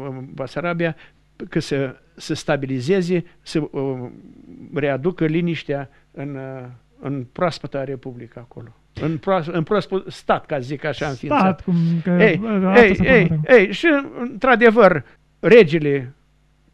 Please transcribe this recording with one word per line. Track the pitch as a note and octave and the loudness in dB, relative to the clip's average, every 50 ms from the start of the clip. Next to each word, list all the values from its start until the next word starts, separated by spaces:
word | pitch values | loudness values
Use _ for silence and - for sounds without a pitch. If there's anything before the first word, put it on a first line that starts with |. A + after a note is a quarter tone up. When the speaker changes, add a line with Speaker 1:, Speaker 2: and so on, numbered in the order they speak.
| C3 C#3 C3 C3 B2+ C#3 - | -10 -10 -12 -12 -14 -14 -10
Speaker 1:
Basarabia, | C#3 C3+ C3 - - C#3+ F3 F3 E3 E3+ E3+ D#3 - - - _ _ _ _ _ - A#3 F#3+ | -10 -10 -8 -8 -6 -6 -4 -4 -2 -2 -4 -4 -6 -14 -20 _ _ _ _ _ -18 -12 -6
că | - E3 | -4 -4
să, | D3+ - D3+ C#3 C#3 C3 - - _ _ _ | -4 -2 -2 -2 -2 -4 -6 -10 _ _ _
să | - - - D#3+ | -16 -10 -8 -8
stabilizeze, | C#3 - - D#3 C#3 C3+ C3 C3+ C3 A#2+ C3+ F#3+ G3 F3+ E3+ F3+ F3 D#3+ - - _ | -6 -2 -2 -2 -2 -2 -4 -6 -4 -2 0 0 0 0 0 -2 -4 -4 -6 -14 _
să, | - - - E3 D3+ - | -12 -6 -4 -4 -4 -4
uh, | - - C3+ C#3 C3+ B2+ B2 B2 - - - - - - - - F2 - - - - | -6 -6 -6 -6 -6 -8 -8 -12 -14 -16 -20 -20 -20 -20 -20 -20 -20 -20 -16 -10 -6
readucă | C#3 C3+ C#3+ C#3 C3 C3 F3+ F#3 - E3 | -4 -2 -2 -2 -2 -2 -4 -4 -2 -2
liniștea | D#3 D#3 E3+ F3 F3 E3+ D3 - - C#3+ C#3 C#3 - _ _ _ _ | -2 0 0 -2 -2 -4 -6 -6 -8 -8 -8 -8 -12 _ _ _ _
în, | - - C#3 C#3+ C#3+ | -16 -14 -12 -12 -12
uh, | C3+ C3+ C3+ C3+ C3 B2 B2 B2 A#2+ _ _ _ _ | -12 -12 -12 -14 -14 -16 -16 -20 -20 _ _ _ _
în | C#4 D#3 C#3+ C#3 B2 A#2+ | -10 -8 -8 -8 -8 -10
proaspăta | _ - F3+ E3+ C#3+ - - C#3+ - C#3 C3+ | _ -4 -4 -4 -4 -6 -12 -10 -8 -8 -8
Republică | C3+ C#3 B2+ - C3+ B2 A#2+ A#2+ A2+ - - | -8 -8 -10 -12 -14 -14 -16 -16 -18 -18 -20
acolo. | A#2 - - - A#2 A#2 A#2 _ _ _ - - | -20 -20 -18 -18 -18 -20 -20 _ _ _ -12 -6
În | - D3+ E3 D3+ | -4 -4 -4 -4
proas-, | - - F#3+ F#3+ D#3+ D3+ | -2 -2 -2 -2 -2 -2
în | F3 F3 D#3 | -4 -4 -2
proaspăt | - G#3+ G#3 - - G3 F#3+ - - | 0 0 -2 -2 -2 -6 -6 -6 -8
stat, | - - - - G#3 D3 - | -16 -8 -2 -2 -2 -2 -2
ca | - D#3+ | -6 -8
să | C#3+ | -6
zic | B2 A#2+ D3+ C3+ - | -6 -6 -8 -8 -6
așa, | D#3 C#3 - C#3+ C3 | -6 -6 -4 -6 -6
înființat. | C3+ B2 - - - C#4+ | -6 -8 -6 -2 0 2
Speaker 2:
Stat, | F#3+ F#3+ F#3 - | 2 2 0 -2
cum | - - F3+ E3+ E3 E3 E3+ E3 D#3 | -4 -2 0 0 0 0 0 -2 -2
că | F#3+ | 0
Speaker 1:
Ei, | F3 F3+ F3 - E3+ E3+ G3+ A3+ G#3+ G3 F#3+ | 2 4 4 4 4 2 -2 -2 -2 0 2
Speaker 2:
asta | G3+ G3 A#3+ A#3+ | 4 6 6 6
Speaker 1:
ei, | G#3 F#3+ | 6 6
Speaker 2:
se | - F#3 - C4 A#3 | 2 2 4 4 4
Speaker 1:
ei, | F#3+ E3 | 4 2
Speaker 2:
pare. | E3 D#3 D3+ - C4 A#3+ | 0 0 2 6 6 6
Speaker 1:
ei, | F#3 G#3 | 6 4
și, | G3+ - - E4+ D4+ C#4+ C#4 - A2 D3 | 0 0 2 2 2 2 0 -4 -8 -8
într-adevăr, | B3 B3 C#4 G3+ - C4 B3+ A3+ A#3 A#3 G#3 A#3 A3+ F#3 F3 D3+ - - - _ _ _ _ _ | -8 -8 -8 -2 2 2 4 6 6 6 6 8 6 6 6 4 -2 -8 -16 _ _ _ _ _
regele, | - E3+ G#3 A#3+ G#3 D3+ D3 E3+ D3+ D3 C#3 C#3+ B2+ B2 C3+ _ _ _ _ _ _ _ _ _ _ _ | 2 6 8 8 8 8 4 0 0 0 0 -2 -2 -6 -14 _ _ _ _ _ _ _ _ _ _ _